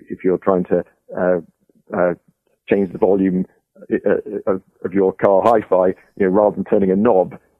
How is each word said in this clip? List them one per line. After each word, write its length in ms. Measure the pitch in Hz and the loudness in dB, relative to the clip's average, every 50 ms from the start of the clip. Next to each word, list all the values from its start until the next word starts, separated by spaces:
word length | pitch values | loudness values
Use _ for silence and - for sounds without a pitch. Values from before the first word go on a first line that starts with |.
| - - | -8 -14
if 140 | - - - | -14 -4 -2
you're 140 | 92 90 | -2 -2
trying 280 | - - 98 95 90 90 | 0 0 0 0 0 0
to, 180 | - 95 87 - _ _ _ _ - - | -2 -2 -4 -4 _ _ _ _ -14 -8
uh, 220 | - 90 90 90 85 82 _ _ _ _ _ _ _ _ - 107 | -4 -2 -2 -2 -2 -4 _ _ _ _ _ _ _ _ -10 -4
uh, 200 | 92 87 87 85 _ _ _ _ _ _ _ _ _ _ - | -2 -2 -2 -2 _ _ _ _ _ _ _ _ _ _ -2
change 220 | 110 101 98 85 | 0 0 0 -4
the 60 | - | -2
volume, 480 | - 110 92 101 98 95 95 90 92 92 _ _ _ _ _ _ - - - | 0 0 2 2 2 0 0 0 -2 -4 _ _ _ _ _ _ -20 -8 -6
uh, 200 | 110 90 - 101 92 - - - 101 101 - | -4 -2 0 0 -2 -2 -4 -8 -12 -8 -4
of, 160 | 107 95 92 _ _ _ _ - | -4 -4 -4 _ _ _ _ -12
of 80 | 87 90 | -6 -2
your 180 | 98 95 95 | 0 0 0
car 300 | - - - 101 98 92 92 | -2 0 0 2 2 4 4
hi-fi, 440 | 113 120 107 98 - 92 92 92 | 4 2 2 0 0 0 2 2
you 380 | 95 92 _ _ _ _ - 98 | 0 -2 _ _ _ _ -2 -2
know, 20 | |
rather 280 | 92 92 107 104 101 85 | 0 2 2 2 2 0
than 100 | 95 92 | -2 -4
turning 260 | - 113 104 98 92 | -2 0 0 0 0
a 40 | 92 | 0
knob, 420 | 98 110 123 101 92 87 67 - - _ _ _ _ | 2 2 2 2 2 0 -2 -6 -20 _ _ _ _